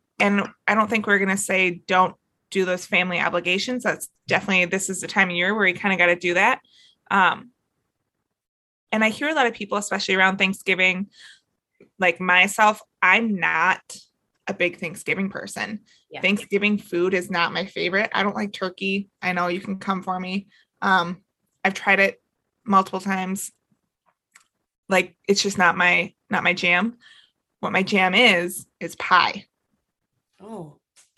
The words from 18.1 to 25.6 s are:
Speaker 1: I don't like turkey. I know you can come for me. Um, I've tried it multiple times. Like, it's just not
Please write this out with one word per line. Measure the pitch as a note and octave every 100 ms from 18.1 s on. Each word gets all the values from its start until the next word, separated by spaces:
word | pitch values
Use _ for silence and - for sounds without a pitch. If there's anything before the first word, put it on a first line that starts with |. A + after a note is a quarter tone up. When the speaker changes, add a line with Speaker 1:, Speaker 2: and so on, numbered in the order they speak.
Speaker 1:
I | -
don't | G3+ G#3+
like | G#3
turkey. | - F#3 F3+ G3 G3 G3 _
I | F3+
know | F3+ F3
you | F3+
can | F#3+ F#3+
come | - F#3+
for | F#3 F#3
me. | F#3 F#3+ G3 _ _ -
Um, | G3+ F#3 F3 F3+ _ _ _ _
I've | G3
tried | G3 - G3
it | G3 - _ _ _ _
multiple | - G3 F#3 F#3+
times. | G3 F#3+ F#3 G3 - _ _ _ _ _ _ _ _ _ _ _ _ _ -
Like, | F#3+ F3+ _ -
it's | G3
just | G3+
not | G3